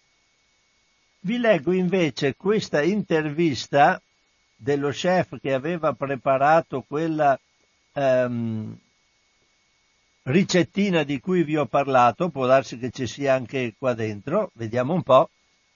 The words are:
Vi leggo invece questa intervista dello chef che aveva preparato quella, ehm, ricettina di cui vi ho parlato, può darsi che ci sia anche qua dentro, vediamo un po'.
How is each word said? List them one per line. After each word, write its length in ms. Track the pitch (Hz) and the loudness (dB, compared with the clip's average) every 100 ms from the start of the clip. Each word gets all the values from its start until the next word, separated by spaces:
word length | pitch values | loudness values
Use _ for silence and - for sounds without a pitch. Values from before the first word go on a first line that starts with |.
| _ _ _ _ _ _ _ _ _ _ _ _ | _ _ _ _ _ _ _ _ _ _ _ _
Vi 180 | 185 247 | -6 0
leggo 340 | 226 180 143 | 2 2 2
invece 640 | 185 180 190 160 - 143 - | 0 2 0 0 -2 -4 -2
questa 460 | 190 214 - 151 | -2 -2 -2 -2
intervista 1200 | 156 214 - 160 156 147 170 123 - 143 156 170 _ _ _ _ _ _ | 0 -2 0 -2 0 0 0 -2 0 4 4 2 _ _ _ _ _ _
dello 340 | 117 143 139 | -4 -2 -2
chef 500 | 123 180 180 - 135 | -4 -2 0 -2 -6
che 140 | 135 | -4
aveva 400 | 135 147 175 156 | -4 -4 -4 -4
preparato 880 | 131 135 131 139 135 143 165 - 135 | -4 -6 -4 0 2 4 2 0 -6
quella, 580 | - 143 165 156 143 127 _ _ _ _ _ | -6 -6 -4 0 0 0 _ _ _ _ _
ehm, 840 | - 135 127 123 120 113 110 110 113 _ _ _ _ _ _ _ _ _ _ _ _ _ _ | -2 0 2 0 -4 -6 -6 -10 -14 _ _ _ _ _ _ _ _ _ _ _ _ _ _
ricettina 800 | - 165 190 180 170 202 202 170 | 0 0 2 0 0 -2 0 0
di 160 | 143 143 | 0 -4
cui 240 | - 185 | -2 0
vi 140 | 147 156 | 0 -2
ho 80 | 139 | 0
parlato, 640 | 143 139 127 120 - 175 | -2 2 4 4 2 -4
può 160 | 143 123 | -2 2
darsi 320 | 135 127 123 | 2 2 -8
che 140 | 123 | -8
ci 160 | - 117 | -6 -8
sia 260 | - 139 | -4 -2
anche 400 | 131 117 135 120 - | -2 -2 -6 -6 -4
qua 160 | 131 | -4
dentro, 580 | 113 110 104 135 190 196 | -2 -4 -6 -4 -4 -4
vediamo 400 | - 113 120 127 | -8 -6 -4 -2
un 100 | 180 | -2
po'. 260 | 131 131 165 _ _ _ _ | 4 6 4 _ _ _ _